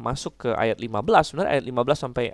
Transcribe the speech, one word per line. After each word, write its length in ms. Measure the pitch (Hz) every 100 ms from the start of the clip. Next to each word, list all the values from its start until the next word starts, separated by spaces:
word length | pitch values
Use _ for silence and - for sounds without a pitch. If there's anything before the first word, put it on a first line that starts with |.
masuk 480 | 117 139 160 - 123
ke 20 | 113
ayat 240 | 113 110
lima 240 | 117 104
belas. 240 | 139 214 160
Sebenarnya 320 | 143 202 143
ayat 40 | 127
lima 160 | 123
belas 160 | 123 151
sampai 320 | 131 123 120